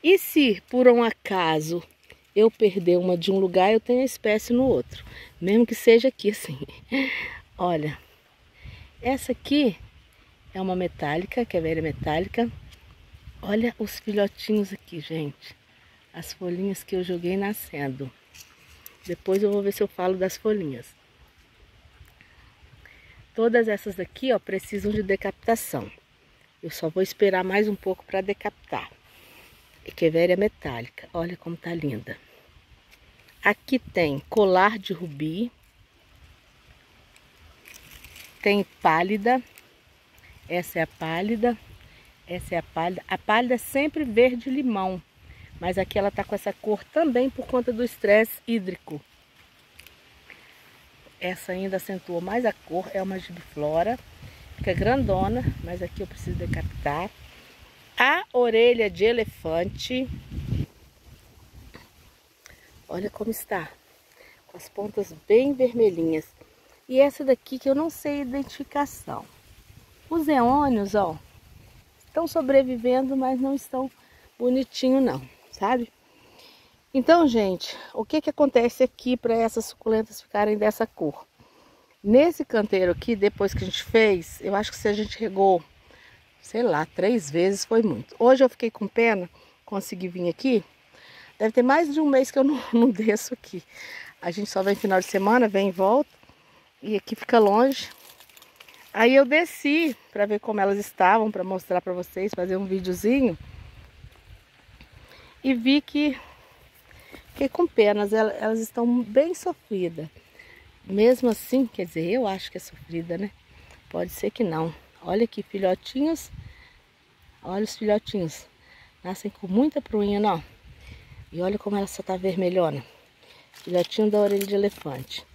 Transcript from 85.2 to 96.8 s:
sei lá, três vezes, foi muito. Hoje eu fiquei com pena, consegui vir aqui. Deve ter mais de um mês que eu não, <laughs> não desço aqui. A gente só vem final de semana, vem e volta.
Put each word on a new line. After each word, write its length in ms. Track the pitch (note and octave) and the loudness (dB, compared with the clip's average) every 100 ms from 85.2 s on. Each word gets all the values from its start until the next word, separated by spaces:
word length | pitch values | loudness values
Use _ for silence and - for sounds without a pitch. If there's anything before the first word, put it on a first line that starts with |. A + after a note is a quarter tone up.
| A3 F#3+ G3 F3+ - _ _ - - _ _ _ | -6 2 4 4 -2 _ _ -20 -20 _ _ _
sei 220 | - G#3+ | -8 -2
lá, 240 | A#3+ D3+ D#3+ | 0 0 -2
três 440 | - F#3+ A#3+ D3 | -2 0 0 -2
vezes, 340 | D#3+ F#3 G3 | 0 0 0
foi 180 | - A3+ | 0 2
muito. 340 | A3 A#2 - - | 4 0 -8 2
Hoje 240 | A#3 C4 | 6 6
eu 60 | B3+ | 4
fiquei 220 | - A3+ | 2 -8
com 180 | - G3+ | -6 -4
pena, 420 | - A#3 G3+ F3 _ _ _ | 2 2 2 -4 _ _ _
consegui 440 | - G3+ G3 F#3 F#3 | -8 -8 -8 -10 -8
vir 180 | F3+ F3 | -4 -4
aqui. 360 | E3 C4 A3+ - _ _ - - - - _ | -2 0 0 0 _ _ -20 -20 -20 -20 _
Deve 140 | A3 | 0
ter 100 | B3+ | 2
mais 300 | B3 D4 D#4+ | 4 2 2
de 80 | C#4+ | 2
um 60 | D4+ | 4
mês 240 | C4 C4+ | 4 2
que 80 | C#4 | 2
eu 60 | |
não, 140 | C#4 C4+ | 2 2
<laughs> 80 | - | 0
não 180 | A#3 A#3+ | 4 4
desço 440 | F#3+ A3 G#3+ - | 4 0 0 -4
aqui. 280 | B3+ - F3+ _ - - - - _ | -14 -14 -16 _ -20 -18 -18 -20 _
A 100 | F3 | -8
gente 180 | E3+ G3+ | -6 -4
só 140 | G3 | -2
vem 120 | G3 | 0
final 240 | G3 G3+ F#3+ | 0 2 0
de 80 | F#3+ | 2
semana, 400 | G3 G3 B3 A3 | 0 4 4 4
vem 220 | G3 G3 | 2 0
e 40 | |
volta. 380 | F3+ F#3+ B3+ D4+ _ - _ _ _ _ _ | 2 2 2 0 _ -20 _ _ _ _ _